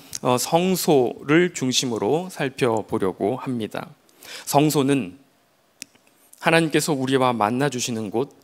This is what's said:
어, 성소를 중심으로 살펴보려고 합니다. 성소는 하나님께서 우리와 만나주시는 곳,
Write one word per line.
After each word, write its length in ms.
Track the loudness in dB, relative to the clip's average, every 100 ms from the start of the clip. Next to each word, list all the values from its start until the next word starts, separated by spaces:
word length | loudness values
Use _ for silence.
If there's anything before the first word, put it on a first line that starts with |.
| -14 -6
어, 140 | 0 0
성소를 1160 | 0 0 2 0 4 4 2 -2 2 2 2
중심으로 760 | 0 -2 -2 -2 -2 0 0 -4
살펴보려고 1080 | -6 -6 0 0 0 -2 -2 -2 -2 -4 -2
합니다. 520 | -6 -6 -6 -8 -12 -18 _ _ -20 -16
성소는 760 | 0 4 4 4 2 0 -2 -12 _ _ _ _ _ _ -20 _ _ _ _ -4
하나님께서 500 | 2 2 4 0 0
우리와 400 | -2 0 2 2
만나주시는 800 | 2 0 0 -2 -2 -6 -6 -4
곳, 260 | -4 -4 -8